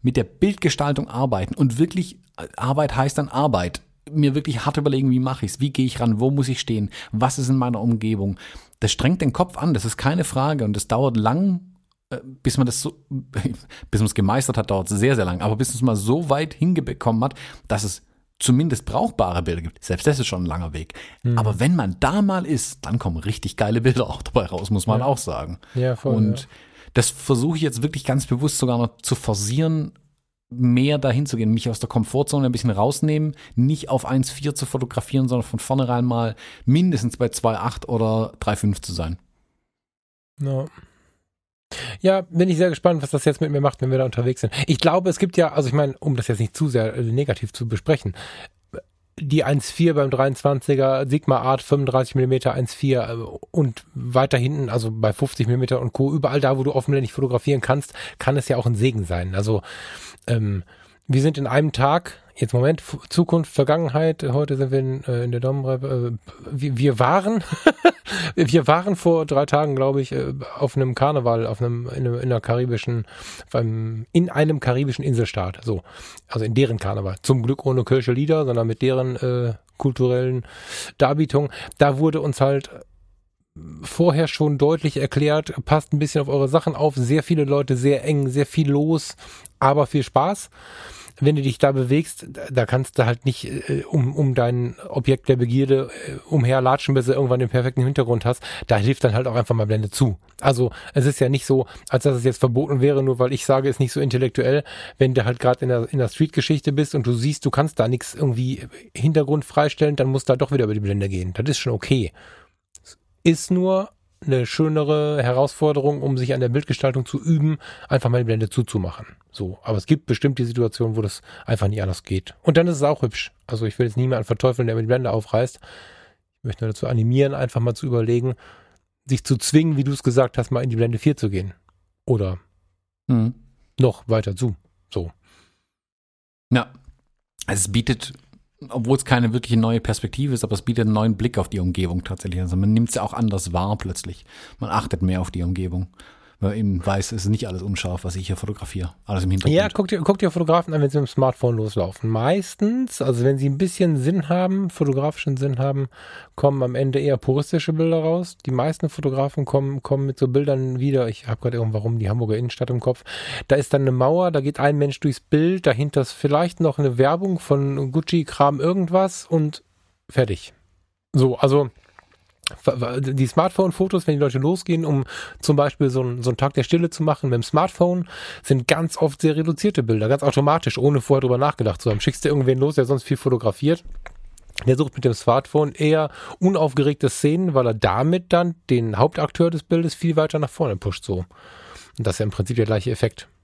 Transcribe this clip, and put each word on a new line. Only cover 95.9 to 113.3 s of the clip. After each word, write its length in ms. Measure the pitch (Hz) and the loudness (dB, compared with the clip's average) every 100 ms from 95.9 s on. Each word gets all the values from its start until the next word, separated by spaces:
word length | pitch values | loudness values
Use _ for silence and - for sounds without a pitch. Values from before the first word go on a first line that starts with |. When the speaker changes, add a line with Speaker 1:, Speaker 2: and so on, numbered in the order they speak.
| - - | -10 -12
Speaker 2:
äh, 60 | 135 - | -12 -2
umherlatschen, 640 | 156 120 131 127 139 - 135 | 2 4 4 4 2 2 2
bis 120 | 123 | 2
du 40 | |
irgendwann 300 | 131 135 123 | 2 2 2
den 80 | 123 | 2
perfekten 340 | 127 127 131 | 0 0 0
Hintergrund 400 | 127 139 120 117 | 0 0 0 2
hast. 180 | 117 127 - - - | 0 -2 -6 -12 0
Da 100 | 107 | 2
hilft 260 | 107 135 | 2 2
dann 100 | 123 | 2
halt 140 | 110 127 | 2 0
auch 80 | 117 | -2
einfach 180 | 113 | 0
mal 120 | 113 107 | 0 2
Blende 220 | 107 107 | 0 -2
zu. 280 | - 131 92 _ - | 0 0 0 _ -2
Also 320 | 147 123 123 - - | 0 2 0 -2 -4
es 120 | 147 131 | 0 2
ist 140 | 139 | 2
ja 80 | 127 | 0
nicht 180 | 135 - | 0 2
so, 200 | 135 120 - - | 2 2 -8 -2
als 160 | 127 147 | 0 2
dass 100 | 127 | 2
es 80 | |
jetzt 140 | 123 117 | 0 2
verboten 400 | 131 120 156 139 | 0 2 0 2
wäre, 240 | 135 139 | 4 4
nur 160 | 135 123 | 0 2
weil 140 | 127 | 0
ich 120 | 135 - | 0 2
sage, 220 | 135 135 | 2 2
ist 140 | 127 | 0
nicht 100 | 131 | 0
so 80 | 147 | 0
intellektuell. 640 | 139 123 131 - 123 143 - - - - | 0 2 0 0 0 0 -2 -14 -16 0
Wenn 160 | 135 | 2
du 120 | 127 113 | 2 0
halt 140 | 120 | 2
grad 220 | 123 127 | 2 2
in 60 | 127 | 0
der, 220 | 123 117 | 0 0
in 80 | 139 | -2
der 80 | 117 | -2
Street-Geschichte 640 | - 156 - - 151 - | 0 0 0 0 0 0
bist 240 | 143 147 143 | 0 0 0
und 100 | 120 | 0
du 60 | |
siehst, 340 | 120 131 147 139 | 0 0 -2 -2
du 40 | |
kannst 280 | - 156 - | 0 -2 0
da 80 | 113 | 0
nix 260 | 123 - - | 0 -6 -4
irgendwie 500 | 147 117 127 - - - - - | -2 0 -2 -6 -10 -18 -18 -2
Hintergrund 480 | 135 156 139 151 | 2 2 2 0
freistellen, 540 | - - 147 - 151 143 | 0 0 0 2 0 2
dann 100 | 131 | 0
musst 220 | 135 - | 0 2
du 20 | |
da 40 | 127 | 0
doch 160 | 139 | 2
wieder 100 | 139 | 2
über 100 | 110 | 0
die 60 | 107 | 0
Blende 300 | 101 101 98 | 0 0 0
gehen. 240 | 95 92 | -2 -4
Das 160 | 90 123 | -4 -2
ist 80 | 143 | -2
schon 160 | 131 | -2
okay. 400 | 110 - 135 98 - - - _ _ _ - - - _ _ | -4 0 0 0 -8 -20 -20 _ _ _ -20 -20 -20 _ _
Ist 260 | 170 | 2